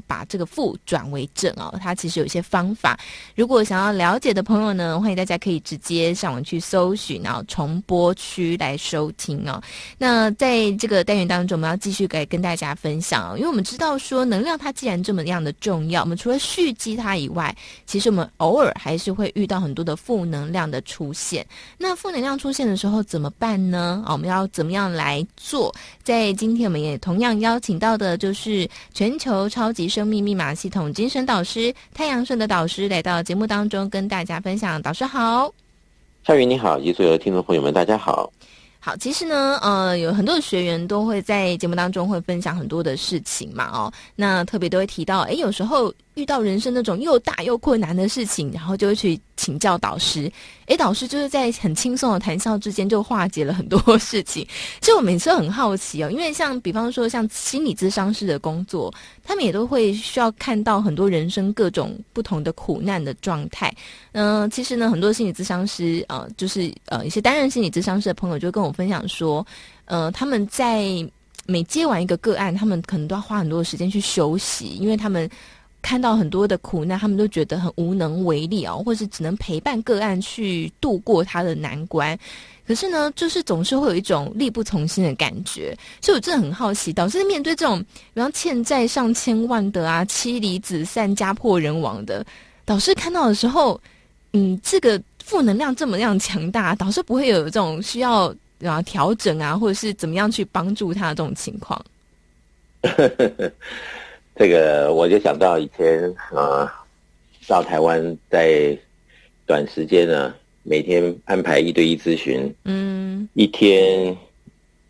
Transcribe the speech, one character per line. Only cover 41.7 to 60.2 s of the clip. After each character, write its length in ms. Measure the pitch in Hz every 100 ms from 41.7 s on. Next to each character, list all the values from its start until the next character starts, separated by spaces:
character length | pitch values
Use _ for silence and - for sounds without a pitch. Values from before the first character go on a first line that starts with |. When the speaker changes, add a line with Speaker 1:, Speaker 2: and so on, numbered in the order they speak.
Speaker 1:
当 160 | 175 180
中 180 | 185 180
会 120 | 185
分 180 | 170 175
享 160 | 175 170
很 100 | 131
多 160 | 160
的 140 | 160 131
事 240 | - 175
情 300 | - - 78
嘛， 160 | 113 -
哦， 200 | 117 107 - -
那 300 | - 202 185
特 140 | 175 208
别 100 | 170
都 80 | 185
会 100 | 202
提 180 | -
到， 160 | 160 190
诶， 140 | - 262
有 140 | 277
时 140 | 208
候 280 | 214 285 220 - _
遇 100 | -
到 160 | 277 285
人 200 | 208 196
生 120 | 247
那 100 | 247
种 180 | 220 185
又 180 | 311 277
大 220 | - -
又 140 | 175 233
困 240 | 294 233
难 160 | 160 180
的 100 | 196
事 180 | 254 214
情， 240 | - 143
然 100 | -
后 140 | 165 190
就 100 | 202
会 60 |
去 240 | 214 202 165 - -
请 200 | - 143
教 200 | 202 175
导 180 | - -
师。 340 | - 160 147 - - - -
诶， 100 | -
导 160 | 269
师 160 | 220 254
就 100 | 285
是 100 | 285
在 200 | 277 247
很 220 | 226 185
轻 220 | 160 247 254
松 160 | 254
的 60 | 190
谈 200 | - 165
笑 200 | 226 208
之 120 | 208
间 160 | 208 196
就 160 | 214
化 240 | 214 220 185
解 160 | 156
了 120 | 143
很 120 | 180 160
多 320 | 185 - 220
事 240 | - 220
情。 240 | - 165 - -
<laughs> 200 | - -
其 60 | -
实 80 |
我 60 | 440
每 180 | 208 180
次 120 | 320
都 60 | 339
很 140 | 160
好 240 | 214 240
奇 280 | 190 - -
哦， 80 | 151
因 80 | 247
为 120 | 330
像 280 | 302 302 254
比 100 | 185
方 220 | 214 233
说 160 | 254 233
像 180 | 233 214
心 340 | - - 269
理 100 | 302
咨 140 | - 185
商 240 | 208 190
师 140 | 214 196
的 120 | 143
工 260 | 160 165 190
作， 260 | 175 95 - - -
他 120 | -
们 80 | 392
也 80 | 240
都 160 | 190 240
会 280 | 262 214
需 260 | 208 - -